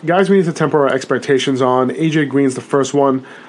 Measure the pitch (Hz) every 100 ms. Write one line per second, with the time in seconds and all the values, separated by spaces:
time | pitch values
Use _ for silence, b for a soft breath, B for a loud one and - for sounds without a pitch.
0 | 156 175 190 196 170 - 156 151 139 131
1 | - 127 131 131 143 131 131 127 127 127
2 | 160 156 139 135 139 127 - 139 131 147
3 | 139 131 131 B